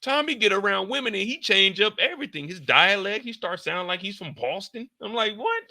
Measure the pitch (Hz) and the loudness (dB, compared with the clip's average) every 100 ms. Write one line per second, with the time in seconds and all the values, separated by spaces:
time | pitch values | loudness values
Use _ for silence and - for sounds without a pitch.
0 | - 277 302 277 208 196 202 196 190 269 | 0 0 0 2 2 2 2 0 -2 -2
1 | 254 208 202 269 - 196 196 190 214 214 | -2 -2 -4 -4 0 4 4 4 0 2
2 | 247 339 269 156 143 185 135 131 175 202 | -2 -2 -8 -8 -10 -10 4 6 8 4
3 | 190 208 240 226 180 175 - 170 180 180 | 0 -4 -6 -8 -6 -6 -4 -4 -2 -4
4 | 190 196 170 135 120 165 196 233 240 _ | -6 -10 -12 -6 -4 -4 -8 -12 -14 _
5 | - 226 220 208 269 466 - | -8 -2 -2 -2 -2 -2 -6